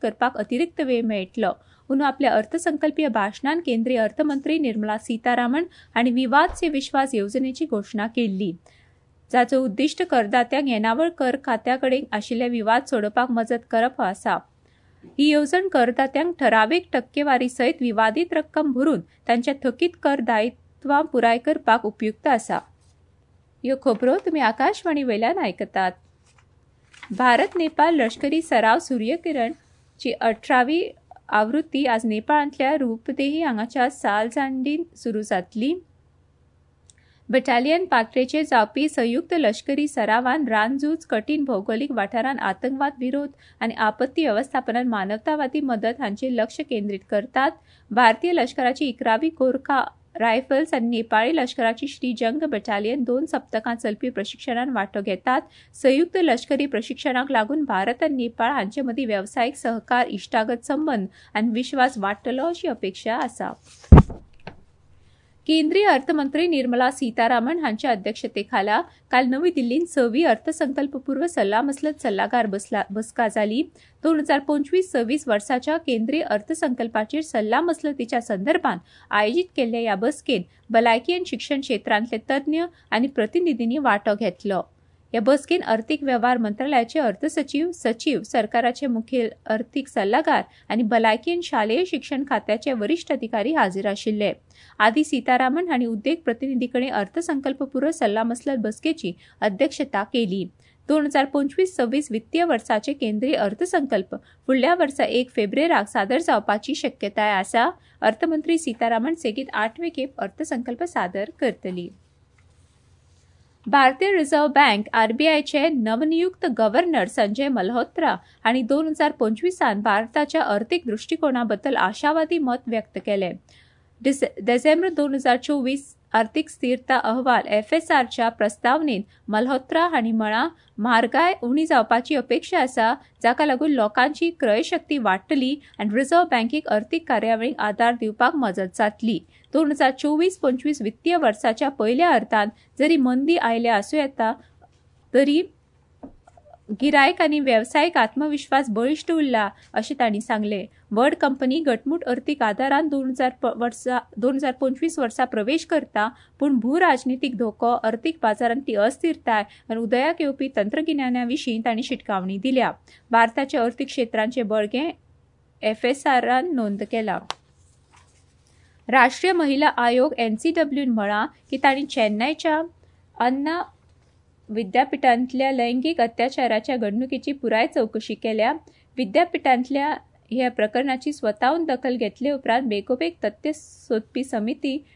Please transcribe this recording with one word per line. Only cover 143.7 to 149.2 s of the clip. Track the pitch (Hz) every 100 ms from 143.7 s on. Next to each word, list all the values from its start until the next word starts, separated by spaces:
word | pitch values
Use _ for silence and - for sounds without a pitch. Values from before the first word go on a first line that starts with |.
| 208
आसूं | 208 302
येता, | 277 277 220 262 _ _ _ _ _ _ _
तरी | 247 285 294 - _ _ _ _ _ - - _ _ _ - - 208
गिरायक | 285 285 277 359
आनी | 320 302
वेवसायीक | 269 226 240 302 339 294
आत्मविश्वास | 220 269 302 294 - 269 277
बळिश्ट | 208 247 302 -
उरला | 320